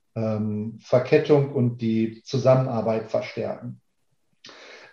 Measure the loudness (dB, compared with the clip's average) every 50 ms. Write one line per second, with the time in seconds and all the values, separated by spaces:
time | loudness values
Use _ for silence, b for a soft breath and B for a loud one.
0 | _ _ _ -4 -4 -2 -2 -2 -2 -4 -4 -4 -6 -8 -10 -14 _ 0 0 0
1 | 2 4 2 2 4 6 4 4 4 0 0 0 0 0 0 -2 -2 -2 0 0
2 | 0 -2 -4 -12 _ -6 -4 0 4 4 4 4 4 0 -2 -2 -2 -2 -2 -2
3 | -4 -4 -4 -4 -4 -4 -8 -8 -6 -6 -8 -8 -10 -14 -14 -14 _ _ _ _
4 | _ _ _ _ _ _ _ _ _ B B B B B B B B B